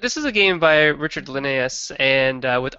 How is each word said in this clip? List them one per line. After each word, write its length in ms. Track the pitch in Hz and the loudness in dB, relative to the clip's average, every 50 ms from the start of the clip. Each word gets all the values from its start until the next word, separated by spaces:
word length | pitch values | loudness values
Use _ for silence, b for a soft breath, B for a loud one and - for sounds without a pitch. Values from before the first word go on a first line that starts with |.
this 160 | - 247 - 311 | -4 -6 -4 -4
is 80 | 302 | -4
a 60 | 285 | -2
game 260 | 220 208 196 190 185 170 | 0 2 2 2 2 4
by 260 | 160 160 156 151 151 | 4 4 4 6 4
Richard 440 | 151 147 143 147 160 - 156 139 - | 4 2 0 -4 -6 -6 -8 -10 -8
Linnaeus 640 | 131 135 139 139 135 131 127 127 - - - - - - | -6 -6 -4 -2 -2 -2 -2 -2 -4 -8 -12 -10 -4 0
and, 440 | 135 135 135 135 131 131 131 127 123 | 2 2 4 4 2 0 0 -2 -2
uh, 160 | 131 123 127 131 | -2 -2 -2 -2
with 120 | 131 - | -4 -8